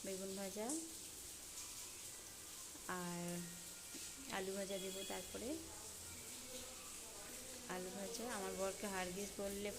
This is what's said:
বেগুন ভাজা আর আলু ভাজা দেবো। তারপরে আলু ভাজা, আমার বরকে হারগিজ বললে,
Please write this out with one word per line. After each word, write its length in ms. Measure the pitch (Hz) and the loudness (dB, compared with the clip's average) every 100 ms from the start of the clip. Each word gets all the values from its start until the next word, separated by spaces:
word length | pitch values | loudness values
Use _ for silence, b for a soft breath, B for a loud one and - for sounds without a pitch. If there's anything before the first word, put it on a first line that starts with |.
বেগুন 320 | 196 190 196 190 | 2 2 2 2
ভাজা 320 | 196 202 226 320 330 - - - - - - - - - - - - - - - - - - - - | 2 2 4 4 0 -6 -6 -6 -6 -6 -6 -4 -4 -4 -4 -6 -6 -6 -8 -8 -6 -6 -6 -4 0
আর 340 | 180 175 175 175 175 175 175 - - - - - - - | 2 2 2 4 2 0 -4 -6 -6 -6 -4 -4 -4 0
আলু 200 | 196 190 | 2 4
ভাজা 260 | 196 190 196 | 4 4 2
দেবো। 220 | 190 190 196 | 2 0 0
তারপরে 400 | 190 185 196 220 330 330 - - - - - - - 254 254 - - - - 226 226 - - - - - | 0 0 0 0 0 -2 -4 -4 -6 -6 -6 -6 -4 -4 -4 -4 -6 -6 -4 -4 -6 -4 -4 -4 -4 -2
আলু 220 | 185 180 196 | 0 0 0
ভাজা, 380 | 190 - 233 | 2 2 2
আমার 180 | 214 190 185 | 4 4 6
বরকে 280 | 190 190 208 | 4 4 2
হারগিজ 440 | 190 180 180 202 - | 4 4 2 0 2
বললে, 340 | 196 202 208 | 2 4 2